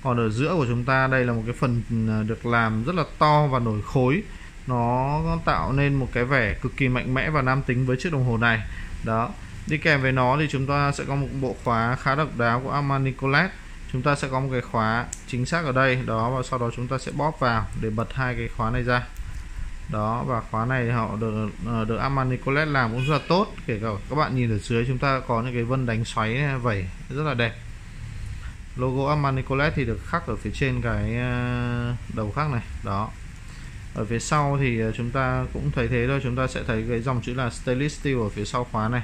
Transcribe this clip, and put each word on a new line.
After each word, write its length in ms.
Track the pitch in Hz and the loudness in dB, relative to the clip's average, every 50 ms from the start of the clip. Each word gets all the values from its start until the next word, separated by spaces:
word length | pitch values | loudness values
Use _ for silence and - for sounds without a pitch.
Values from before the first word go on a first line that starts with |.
| - | 0
Còn 140 | 135 123 120 | 0 2 2
ở 120 | 117 110 | 2 2
giữa 260 | 107 113 135 160 180 | 2 0 0 2 2
của 100 | 175 139 | 2 2
chúng 180 | 113 120 117 123 | 2 0 0 2
ta 240 | 127 135 131 131 131 | 2 4 4 4 4
đây 180 | 131 131 123 | 4 4 4
là 80 | 123 117 | 4 2
một 100 | 113 110 | 0 0
cái 100 | 113 123 - | -2 -2 0
phần, 220 | - 127 120 120 104 - 117 113 110 110 | 0 2 2 0 0 0 0 2 2 2
ờ, 140 | 110 107 110 | 2 2 2
được 220 | 107 113 110 - | 0 -2 -2 0
làm 380 | 120 120 117 117 110 110 110 113 | 2 2 4 4 4 2 0 0
rất 120 | 135 180 | 0 0
là 80 | 180 147 - - - | 0 -2 -2 2 4
to 280 | 160 151 151 151 151 143 | 6 6 8 6 6 4
và 120 | 131 127 | 4 2
nổi 220 | 117 117 107 107 104 | 2 2 0 -2 -2
khối. 380 | - - 143 127 127 139 190 220 - - - - - - - - - | 0 2 4 4 6 4 2 0 -4 -10 -14 -14 -14 -16 -12 -4 -2
Nó 540 | 127 123 117 117 123 127 131 139 147 151 160 165 165 165 165 | 0 0 2 2 2 2 2 0 0 0 0 0 0 0 2
tạo 280 | - 147 95 80 85 127 | 0 0 2 2 2 2
nên 220 | 139 143 143 143 | 2 4 4 4
một 120 | 139 131 120 - | 2 0 0 0
cái 100 | 120 123 | 0 0
vẻ 300 | 123 143 135 117 101 95 - | 2 4 2 2 2 0 -2
cực 160 | - 127 - - | -4 -6 -2 0
kỳ 120 | 135 127 | 0 2
mạnh 240 | 123 127 - 117 127 | 2 0 0 0 0
mẽ 160 | 135 127 - | 0 0 2
và 120 | 156 151 | 0 2
nam 200 | 131 127 131 139 | 2 4 2 2
tính 240 | 135 - 127 123 131 | 2 2 2 2 4
với 120 | 127 127 127 | 2 2 0
chiếc 160 | - 185 165 | 0 0 0
đồng 120 | 139 127 | 2 2
hồ 120 | 127 113 110 | 2 2 4
này. 220 | 117 117 113 110 104 - - - - - - - - | 4 4 4 2 0 -4 -8 -8 -8 -8 -8 -6 -2
Đó. 260 | 117 113 113 117 - 202 - - - - - - - | 0 0 2 0 0 -4 -10 -12 -12 -12 -12 -4 -4
Đi 100 | 151 151 | -4 0
kèm 240 | - 170 151 139 | 2 4 4 4
với 100 | 131 131 | 4 2
nó 260 | 131 131 127 123 131 147 | 4 4 4 4 4 4
thì 80 | 156 143 | 2 0
chúng 160 | - 135 135 135 | 0 -2 0 2
ta 240 | 143 143 143 143 | 2 2 2 2
sẽ 120 | 139 - 139 135 | 0 -2 -2 -2
có 80 | 139 | -2
một 120 | 143 139 123 120 135 | -2 -2 -2 -2 -2
bộ 140 | 135 127 - - - | -2 -2 -2 -2 0
khóa 320 | 127 120 113 113 117 127 | 0 2 2 2 2 0
khá 200 | 127 - 139 135 | 0 0 0 2
độc 220 | 143 156 147 - - | 2 0 -2 0 0
đáo 240 | 117 117 117 123 131 | 2 2 2 2 0
của 80 | 135 | -2
Armand 340 | - 143 143 139 139 135 135 | -2 0 0 2 2 2 0
Nicolet. 460 | 131 127 - 135 135 135 147 175 190 - - - - - - - - - | 0 -2 0 0 2 4 4 4 2 -2 -8 -14 -14 -14 -14 -12 -6 -4
Chúng 80 | 131 | 0
ta 140 | 127 151 143 | 2 2 2
sẽ 120 | 139 - 135 | 2 0 0
có 80 | 131 131 | 0 0
một 100 | 135 139 | 0 0
cái 100 | 131 123 | 0 -2
khóa 440 | 117 - - 120 110 110 110 120 123 - - - - - | -2 0 0 2 2 2 2 0 -2 -4 -8 -12 -8 -6
chính 180 | - 120 127 | -2 -2 -2
xác 200 | 131 - 170 170 | 0 0 0 0
ở 60 | 147 | 2
đây, 280 | 127 131 135 135 127 127 123 | 2 4 4 4 4 2 0
đó, 240 | 113 113 113 110 120 | 0 0 0 2 0
và 120 | 131 131 123 | 0 -2 -2
sau 160 | - - 127 | -2 -2 -2
đó 100 | 120 117 113 | -2 -2 -2
chúng 120 | - 123 123 | -4 -4 -4
ta 100 | 135 131 | -4 -4
sẽ 140 | - - | -4 -4
bóp 280 | - 147 143 156 156 - | -4 0 0 -2 0 2
vào 280 | 139 123 117 110 104 95 - - | 2 2 2 2 0 -2 -4 -4
để 80 | 113 110 | -2 -2
bật 240 | 107 113 113 - - | 0 -2 -2 -2 -2
hai 220 | 135 131 127 123 | -2 -2 -2 -2
cái 140 | 113 117 113 - - | -2 -4 -4 -2 -2
khóa 140 | 113 110 | 0 0
này 120 | 123 123 120 | 0 0 2
ra. 200 | 120 123 120 117 - - - - - - - - - - - - - - - - - | 2 2 2 0 -2 -10 -10 -8 -8 -8 -8 -8 -8 -8 -6 -6 -6 -6 -10 -6 -4
Đó, 340 | - 107 107 110 113 120 135 | -2 0 0 0 0 -2 -2
và 180 | 135 127 113 110 - | -2 -2 -2 -4 -4
khóa 140 | - 110 113 | -2 -2 0
này 260 | 120 131 131 120 117 | 0 0 0 0 2
họ 240 | 120 120 113 95 98 107 | 0 0 0 -2 -2 -2
được, 300 | 113 113 107 110 107 104 - - - 113 | -2 -2 -2 -2 -2 -4 -4 -6 -4 -2
ờ, 180 | 117 113 110 | -2 0 0
được 120 | 107 113 110 | 0 0 0
Armani 400 | 113 135 139 135 131 127 127 123 | 0 0 0 0 0 0 0 -2
Colette 340 | - 131 135 143 156 156 | 0 0 0 0 0 2
làm 200 | 147 135 123 113 | 2 2 2 2
cũng 140 | 110 123 127 | 0 -2 0
rất 80 | 139 156 | 0 0
là 60 | 139 - - | 0 2 2
tốt. 200 | 165 185 208 214 - - - | 2 2 2 0 -2 -8 -4
Kể 140 | - 120 104 | -4 -4 -2
cả 60 | 107 113 107 95 - 98 | -2 -4 -4 -4 -6 -4
các 60 | 120 | 0
bạn 200 | 147 151 - 123 | 0 0 0 2
nhìn 160 | 131 123 117 | 0 2 2
ở 60 | 110 101 | 0 0
dưới, 280 | - - 123 117 120 123 | 0 0 0 0 2 2
chúng 100 | 135 120 | 0 0
ta 220 | 151 139 135 131 127 - | 2 2 0 0 0 0
có 140 | 123 113 | 0 0
những 120 | 113 127 123 | 0 0 -2
cái 100 | 120 117 | -2 0
vân 220 | 117 131 131 127 | 0 0 0 0
đánh 200 | 120 113 110 117 | 0 0 0 -2
xoáy 280 | - - 120 110 110 113 | -2 -2 -2 0 0 2
này, 240 | 131 147 143 135 131 | 2 0 0 0 0
vẩy 280 | 120 127 110 98 90 90 - - - - | 0 0 0 0 -2 -4 -6 -10 -10 -8
rất 140 | 127 135 156 | -4 -2 -2
là 100 | 156 135 | 0 2
đẹp. 220 | 120 120 113 104 - - - - - - - - - - - - - - - - - - - - - - - - | 2 2 0 0 -4 -10 -12 -12 -12 -12 -14 -12 -10 -10 -10 -8 -8 -6 -6 -8 -8 -8 -10 -10 -10 -12 -10 -6
Logo 340 | - 127 131 127 135 139 139 | -2 -2 0 0 0 2 2
Armani 320 | 151 147 143 139 131 131 | 2 2 2 2 2 0
Colette 340 | 131 - 135 135 143 156 151 | 0 0 0 2 2 2 2
thì 100 | - 135 | 0 0
được 200 | 117 110 101 - | 0 -2 -4 -4
khắc 220 | - - 170 - - | -4 -4 -4 -2 -2
ở 80 | 113 | -6
phía 160 | 104 - 107 104 | -4 -4 -4 -2
trên 280 | - 143 135 127 123 | 0 0 0 0 0
cái, 360 | 117 120 110 107 104 107 113 120 | 0 0 0 0 0 0 0 0
ờ, 760 | 123 123 123 123 123 123 123 120 120 120 120 120 120 120 123 117 - - - | 0 0 0 0 0 0 -2 -2 -2 -2 -2 -2 -2 -2 -4 -4 -6 -6 -4
đầu 180 | 120 110 104 101 | -4 -4 -2 -2
khắc 160 | 139 151 151 | -2 -2 0
này. 100 | 143 117 98 - - - - | 0 -2 -4 -4 -8 -8 -4
Đó. 260 | 101 98 98 110 - - - - - - - - - - - - - - - - - - | -2 -2 -2 -2 -2 -4 -10 -12 -12 -14 -12 -14 -14 -14 -12 -12 -12 -12 -12 -12 -10 -6
Ở 100 | - 113 | -6 -4
phía 140 | 104 117 113 | -2 -2 -2
sau 380 | - - 165 151 147 143 139 139 | 0 2 2 2 2 2 2 2
thì, 180 | 139 131 117 113 | 2 2 2 2
ờ, 120 | 113 110 110 - | 0 0 0 -2
chúng 140 | 120 120 | -4 -2
ta 340 | 120 135 131 127 127 127 127 123 - | 0 0 0 2 0 0 -2 -2 -4
cũng 180 | - 135 147 | -2 -2 -2
thấy 160 | 143 143 120 117 | 0 0 0 2
thế 180 | 127 120 117 127 | 2 2 2 2
thôi, 120 | 139 139 131 | 2 0 0
chúng 120 | 127 120 | 0 0
ta 120 | 127 131 127 | 0 0 0
sẽ 140 | - - - - | 0 -4 -2 0
thấy 180 | 117 110 110 113 | 0 0 0 0
cái 120 | 120 113 | -2 0
dòng 200 | 117 135 131 120 | 0 0 -2 0
chữ 120 | 107 - 123 | -2 -2 -2
là 160 | 127 131 120 | -2 -2 -2
Stainless 500 | - - - - 123 127 143 151 - - | -4 -4 -2 0 0 2 0 -2 -2 -2
Steel 160 | - 147 135 | -2 0 0
ở 140 | 123 113 101 | 2 0 -2
phía 160 | - 104 104 | -2 -4 -4
sau 220 | 107 - 127 123 - | -2 -2 -2 -2 0
khóa 180 | - 117 107 110 | 0 0 0 2
này. 120 | 123 123 | 0 0